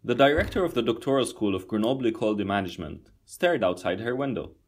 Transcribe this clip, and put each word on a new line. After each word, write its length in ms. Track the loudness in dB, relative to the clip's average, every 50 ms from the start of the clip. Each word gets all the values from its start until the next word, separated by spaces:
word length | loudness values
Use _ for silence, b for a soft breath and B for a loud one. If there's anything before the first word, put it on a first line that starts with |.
| 0
The 120 | 0 4
director 480 | 6 6 6 6 2 0 0 0 0 0
of 100 | 0 0
the 80 | 0
doctoral 440 | 0 0 -2 0 0 0 2 2 2
school 300 | 0 -2 -2 -2 0 0
of 120 | -2 -4
Grenoble 420 | -2 -2 0 2 2 0 2 0 -2
École 280 | 0 0 0 0 0
de 80 | 0 0
Management 640 | 0 0 -2 -2 -4 -6 -8 -10 -10 -10 -14 -16 -20 _ _ _
stared 380 | -20 -6 0 0 2 2 2 2
outside 360 | 0 0 0 -2 -4 -4 -2
her 160 | -2 -4 -2
window 400 | -2 -2 -2 -4 -4 -6 -8 -14 _ _